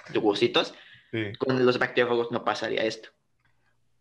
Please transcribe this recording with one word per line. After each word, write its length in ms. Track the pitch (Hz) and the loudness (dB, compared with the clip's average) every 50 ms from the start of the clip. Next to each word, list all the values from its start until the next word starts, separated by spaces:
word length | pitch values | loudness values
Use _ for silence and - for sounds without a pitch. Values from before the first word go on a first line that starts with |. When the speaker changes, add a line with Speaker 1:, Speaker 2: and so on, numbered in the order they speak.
| - - - | -20 -4 -2
Speaker 1:
yogurcitos. 640 | - 113 107 101 101 120 117 120 156 - - - - - - - - _ _ | 2 2 2 2 2 0 2 2 0 -2 -2 -8 -16 -20 -20 -20 -20 _ _
Speaker 2:
Sí. 220 | - 113 107 101 110 - | -6 -6 -6 -6 -6 -6
Speaker 1:
Con 260 | - 131 127 127 123 | -2 -2 0 4 4
los 120 | 123 120 120 | 4 4 2
bacteriófagos 520 | 131 127 - 131 123 117 120 120 117 - | 0 0 2 0 2 2 2 0 0 -2
no 140 | 117 110 - | -4 -2 -2
pasaría 400 | - 107 - 110 110 110 - 110 | -2 -2 -2 -4 -4 -2 -2 -2
esto. 240 | 110 110 - - - _ _ _ _ _ _ _ _ _ _ _ _ _ _ _ _ _ _ | -2 -4 -6 -14 -20 _ _ _ _ _ _ _ _ _ _ _ _ _ _ _ _ _ _